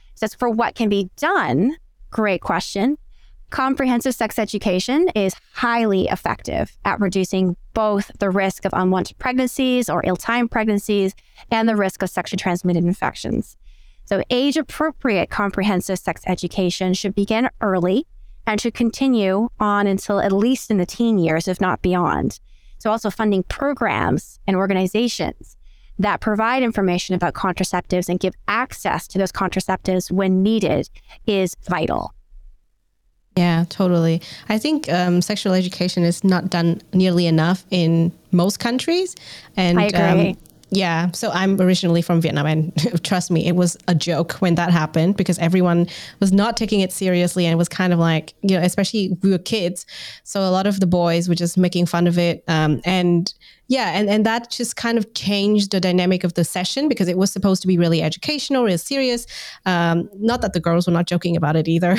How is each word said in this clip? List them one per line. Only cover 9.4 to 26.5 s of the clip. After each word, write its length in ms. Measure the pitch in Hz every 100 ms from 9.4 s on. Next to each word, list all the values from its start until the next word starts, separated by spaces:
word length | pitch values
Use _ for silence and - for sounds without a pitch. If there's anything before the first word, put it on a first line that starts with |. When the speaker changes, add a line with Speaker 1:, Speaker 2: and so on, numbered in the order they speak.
| 254 - 262 247 233
Speaker 1:
or 140 | 160
ill-timed 460 | - 180 - 240 233
pregnancies 640 | 233 220 202 - 202 190 - _ - -
and 160 | 226 226
the 100 | 214
risk 260 | 190 -
of 80 | 185
sexually 280 | - - 190
transmitted 460 | 190 175 180 180
infections. 720 | 208 202 - - - - - - - - - -
So 180 | - 196 -
age-appropriate 1040 | 247 285 311 - - 311 - 262 208 -
comprehensive 680 | - 202 196 202 185 - 185
sex 220 | - 165 -
education 640 | 180 175 - 180 - 185
should 220 | 185 196
begin 340 | 202 196 220 254 -
early 440 | 214 185 180 208 - - - - -
and 140 | 214
should 140 | 240
continue 760 | - 233 - 269 240 190 190 233 -
on 260 | 208 202 202
until 340 | 196 - 202
at 120 | 196
least 380 | 190 233 262 -
in 60 | 208
the 80 | 175
teen 320 | - 233 208
years, 300 | 165 160 185
if 120 | 185
not 200 | 185 -
beyond. 580 | 180 180 165 73 - - - - - -
So 120 | 214
also 180 | 226 208
funding 320 | - 220 190
programs 960 | - - 277 269 220 101 - - - - -
and 100 | 185
organizations 1000 | 190 185 185 214 240 - 165 - - - - - - -
that 220 | 202 180
provide 420 | - 208 220